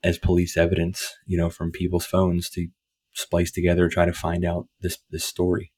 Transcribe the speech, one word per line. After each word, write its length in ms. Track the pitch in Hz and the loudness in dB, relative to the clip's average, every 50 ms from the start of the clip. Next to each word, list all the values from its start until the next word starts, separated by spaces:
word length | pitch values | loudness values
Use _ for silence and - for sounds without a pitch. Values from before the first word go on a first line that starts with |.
| - | 2
as 140 | 90 85 | 0 0
police 380 | - - - 90 87 90 85 - | 2 2 2 4 4 2 2 2
evidence, 580 | 85 85 85 92 85 85 87 92 - - - - - _ | 2 2 4 2 0 0 -2 -4 -6 -10 -10 -12 -16 _
you 120 | - 92 | -2 0
know, 120 | 87 85 87 | 0 0 0
from 220 | - - 87 85 | -2 -4 -6 -6
people's 340 | 82 - 90 90 90 85 - | -4 -4 -4 -2 0 -2 -2
phones 440 | - - 92 95 90 87 87 87 - | 0 2 2 2 2 2 0 -4 -6
to 160 | - 90 87 85 _ _ _ _ _ _ _ _ _ | -6 -8 -8 -8 _ _ _ _ _ _ _ _ _
splice 380 | - - _ - 87 90 85 | -12 -6 _ 0 0 0 0
together, 380 | - 92 87 87 87 90 87 82 | -2 0 2 2 4 4 4 2
try 160 | - 90 87 | 4 2 2
to 80 | 87 80 | 2 0
find 320 | - - 85 85 87 87 | -2 -4 -4 -2 0 0
out 220 | 87 87 87 85 _ _ _ | -2 -2 -4 -6 _ _ _
this, 160 | 95 87 - - _ _ | -8 -8 -8 -8 _ _
this 160 | - 82 - | -10 -8 -8
story. 480 | - - - 90 90 90 - 92 - _ | -8 -2 -2 0 2 2 0 -2 -8 _